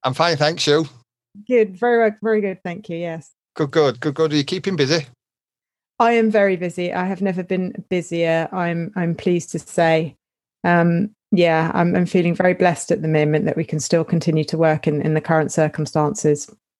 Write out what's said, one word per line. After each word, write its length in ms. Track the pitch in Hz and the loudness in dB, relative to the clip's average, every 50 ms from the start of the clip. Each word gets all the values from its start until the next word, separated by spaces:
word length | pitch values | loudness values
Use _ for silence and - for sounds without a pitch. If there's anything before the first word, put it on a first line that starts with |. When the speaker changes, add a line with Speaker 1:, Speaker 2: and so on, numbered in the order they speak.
| - | -4
Speaker 1:
I'm 80 | 127 | -4
fine, 240 | 127 - 165 170 165 | 0 0 0 0 2
thanks. 300 | 143 151 151 170 175 - | 2 0 0 0 -2 0
You? 200 | 151 147 156 160 139 - - _ _ _ _ _ _ _ 202 208 - | 2 2 2 0 -4 -10 -20 _ _ _ _ _ _ _ -18 -4 0
Speaker 2:
Good. 300 | 254 240 214 196 185 180 | 2 2 2 0 -2 -2
Very 200 | 233 240 240 233 | 0 0 2 2
well, 140 | 226 214 214 - | 2 0 -2 -2
very 200 | 208 226 220 214 | -2 -2 0 0
good. 200 | 202 196 185 - | -2 -4 -6 -8
Thank 280 | - 180 170 202 - - | -10 -10 -10 -10 -10 -10
you. 80 | 170 165 | -8 -8
Yes. 320 | 175 170 160 165 - - _ _ _ _ _ | -6 -8 -8 -10 -12 -16 _ _ _ _ _
Speaker 1:
Good, 160 | - 156 139 | -4 -4 0
good, 300 | - 165 147 165 - 123 | 2 2 2 2 0 -2
good, 120 | - 156 | -4 -4
good. 220 | 143 151 160 156 147 | -2 -2 -2 0 0
Are 20 | |
you 80 | 151 143 | -2 -2
keeping 320 | - 180 185 - 196 190 | -2 -6 -6 -4 -4 -2
busy? 300 | 143 135 127 165 165 139 - - _ _ _ _ _ _ _ _ _ _ _ _ _ _ _ _ - | 0 0 0 0 -2 -2 -6 -16 _ _ _ _ _ _ _ _ _ _ _ _ _ _ _ _ 2
Speaker 2:
I 140 | 233 233 | 2 4
am 180 | 240 233 226 220 | 4 4 2 2
very 260 | 214 214 202 196 190 | 4 2 2 2 2
busy. 360 | 165 180 175 - 180 175 175 | -2 -4 -6 -6 -6 -6 -4
I 140 | 175 180 180 | -4 -4 -4
have 160 | 185 196 180 | -4 -4 -4
never 200 | 202 196 180 180 | -2 -2 -2 -4
been 300 | 180 - 190 185 185 185 - - - _ | -4 -4 -4 -4 -4 -4 -8 -12 -6 _
busier. 640 | 185 180 165 - 170 170 170 165 165 165 160 - | -4 -4 -2 -4 -2 -2 0 2 2 0 0 -2
I'm, 400 | - 185 175 170 170 170 165 - - | -4 -4 -4 -2 -2 -4 -6 -6 -4
I'm 180 | 185 175 170 165 | -4 -2 -2 -2
pleased 360 | - - 185 175 175 - - | -2 0 0 0 0 -2 -4
to 60 | - 165 | -8 -10
say. 560 | - - - - 165 165 160 160 165 147 - _ _ _ _ _ _ _ _ _ | -10 -4 0 2 4 4 4 2 0 -4 -8 _ _ _ _ _ _ _ _ _
Um, 460 | - 175 175 175 170 170 170 170 202 214 - _ _ _ | 0 2 4 4 4 4 2 0 -2 -4 -6 _ _ _
yeah, 380 | - 175 170 170 160 160 160 165 | 2 4 4 4 4 2 0 0
I'm, 240 | - 180 175 175 175 | 0 0 0 2 2
I'm 80 | 180 175 | 0 0
feeling 300 | 175 - 185 170 175 170 | 2 2 2 2 2 0
very 180 | - 185 180 | 2 2 2
blessed 380 | 180 - 180 175 165 - - - | 2 2 2 0 0 -2 -2 -2
at 100 | 170 - | -2 -2
the 80 | 156 160 | 0 0
moment 380 | 156 156 151 151 151 151 - | 2 2 2 2 2 2 0
that 100 | 156 - | 0 -2
we 80 | 160 156 | -4 -4
can 160 | - - 156 | -4 -4 -6
still 240 | - - 175 165 160 | -2 0 0 0 2
continue 400 | - - 165 - 170 156 156 151 | 0 -2 0 0 2 0 0 0
to 140 | - - 160 | -2 0 0
work 280 | 165 160 156 156 - | 2 2 2 0 0
in, 140 | 160 151 147 | -2 -2 0
in 140 | 139 156 156 | 0 0 -2
the 80 | 156 | 0
current 300 | 151 - 160 160 151 143 | 0 2 2 2 0 0
circumstances. 1040 | - - 156 151 - - 151 - - 160 151 147 - - - 151 147 147 - - - _ _ _ _ | 0 0 0 0 -2 -4 -6 -2 -2 0 0 0 -2 0 0 0 0 0 -4 -10 -20 _ _ _ _